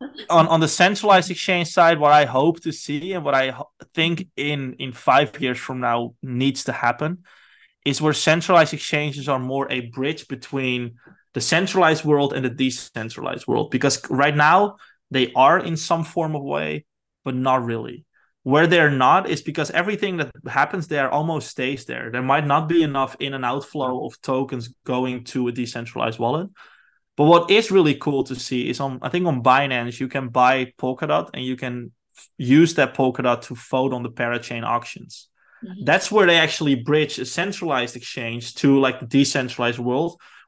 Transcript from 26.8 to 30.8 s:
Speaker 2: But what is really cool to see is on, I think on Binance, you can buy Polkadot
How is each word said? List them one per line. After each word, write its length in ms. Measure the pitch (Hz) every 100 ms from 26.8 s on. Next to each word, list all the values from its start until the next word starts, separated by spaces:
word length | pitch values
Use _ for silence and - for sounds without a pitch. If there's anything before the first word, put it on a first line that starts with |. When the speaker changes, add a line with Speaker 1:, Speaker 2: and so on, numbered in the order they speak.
| _ _ _ -
Speaker 2:
But 80 |
what 260 | 151 170 170
is 200 | 202 220
really 240 | 190 151
cool 300 | 139 - 139
to 100 | 127
see 340 | 123 - 127 131
is 120 | 123
on, 180 | 139 127
I 80 | -
think 180 | 175 180
on 160 | 127
Binance, 580 | 123 131 139 127 120 117
you 80 | 131
can 200 | 135 127
buy 440 | 123 123 135 127
Polkadot 520 | -